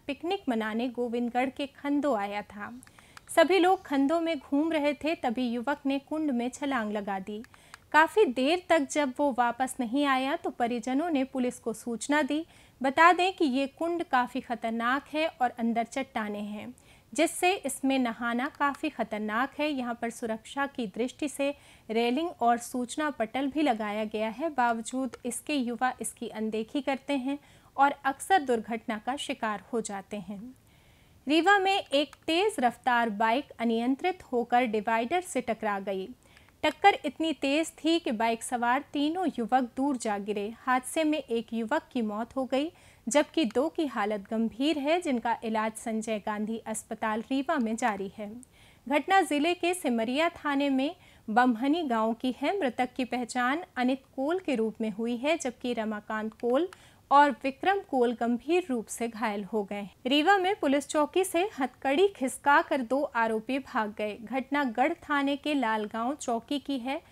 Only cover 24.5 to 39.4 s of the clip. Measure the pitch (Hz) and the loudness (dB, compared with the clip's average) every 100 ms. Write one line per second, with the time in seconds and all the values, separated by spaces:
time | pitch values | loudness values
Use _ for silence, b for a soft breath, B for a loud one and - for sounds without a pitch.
24.5 | 277 240 233 226 262 262 - 247 - - | 0 0 0 -4 -6 -6 -6 -8 -8 -4
25.5 | 294 240 233 254 - - - 233 214 220 | -2 -2 -2 -2 -2 -10 -10 -10 -6 -4
26.5 | 220 220 294 277 262 - 285 254 285 b | -4 -4 -4 -2 -4 -2 -4 -2 -6 b
27.5 | b b - 277 - 269 277 - 381 262 | b b 2 2 2 -4 -2 2 2 4
28.5 | 233 214 226 - 214 - 285 - 269 214 | 0 -2 -8 -6 -6 -4 -6 -6 -4 -4
29.5 | 202 - 226 220 196 - 208 175 196 247 | -4 -4 -4 -4 -8 -10 -10 -10 -12 -14
30.5 | - _ b b b b b 254 320 349 | -18 _ b b b b b 0 4 6
31.5 | 403 381 392 - 277 294 - - 330 427 | 4 4 0 0 0 0 -4 -2 2 2
32.5 | 294 240 - 254 240 233 202 226 254 - | 2 0 0 0 2 2 0 2 0 -2
33.5 | - 233 226 240 269 370 359 - 240 233 | -4 0 0 0 0 -2 -4 -4 -2 2
34.5 | 247 247 214 220 226 233 359 349 254 233 | 2 2 0 0 0 0 -2 -2 -4 -4
35.5 | 214 214 196 196 190 190 - b b b | -4 -4 -4 -4 -6 -8 -14 b b b
36.5 | b 311 - 403 381 294 - 320 - 277 | b -2 4 6 6 0 -2 -2 0 2
37.5 | 294 320 - 320 330 320 214 233 226 - | 2 0 -2 0 2 0 0 0 0 -4
38.5 | 240 240 262 - 294 294 359 339 - | -2 2 0 0 -2 0 0 -2 -2